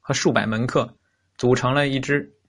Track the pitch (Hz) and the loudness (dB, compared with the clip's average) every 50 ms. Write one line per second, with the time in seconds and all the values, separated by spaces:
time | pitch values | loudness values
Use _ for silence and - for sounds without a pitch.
0 | - - 139 - - 175 120 110 104 110 110 113 120 131 - 147 117 - - _ | -8 -6 -4 0 0 2 2 2 0 0 -2 -2 -2 -2 0 -2 -2 -2 -6 _
1 | _ _ _ _ _ _ _ - - 123 127 123 123 123 135 143 143 139 135 135 | _ _ _ _ _ _ _ -2 2 2 2 2 2 0 0 0 0 0 -2 -2
2 | 135 - 143 143 139 - _ _ _ | -2 0 -2 -2 -2 -6 _ _ _